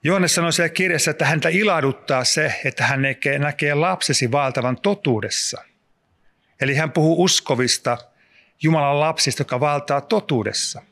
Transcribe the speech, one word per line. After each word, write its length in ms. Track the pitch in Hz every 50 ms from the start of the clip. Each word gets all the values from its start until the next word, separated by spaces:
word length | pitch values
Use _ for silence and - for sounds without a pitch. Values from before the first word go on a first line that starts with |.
| -
Johannes 320 | 147 185 196 180 165 -
sanoi 180 | 180 170 170 160
siellä 160 | - 170 160
kirjassa, 420 | 165 - 190 185 - 151 - -
että 140 | 147 - 156
häntä 240 | 139 156 156 127 165
ilahduttaa 720 | 160 185 214 208 185 160 135 139 131 - - - 143 131 123
se, 380 | - - - 156 147 - - -
että 180 | 135 131 - 131
hän 180 | - 139 135
näkee, 380 | 135 135 131 - - 143 139 143
näkee 340 | 143 147 143 - 156 147 147
lapsesi 580 | 143 156 185 185 - - - 143 - - 120
vaeltavan 500 | 117 143 143 135 127 135 120 127 127 123
totuudessa. 800 | - 202 202 196 - 147 120 110 104 104 - - - - - - - _ _ _ _ _ _ _ _ _ _ _ _ _ _ _ _ _ _ _
Eli 140 | 139 135 139
hän 160 | 139 160 151
puhuu 320 | - 165 151 160 165 165 180
uskovista 760 | 185 - - - - 139 120 127 120 - - _ 131 120 117 - _ _ _ _ _ _ _ _ _ _ _ -
Jumalan 360 | 156 160 160 143 139 143 147
lapsista, 420 | 151 160 156 - - 147 123 -
jotka 180 | 143 - - 123
vaeltaa 420 | 135 147 147 143 143 - 147 139
totuudessa. 800 | 135 - 226 208 - - 151 120 104 104 - - - - - - - _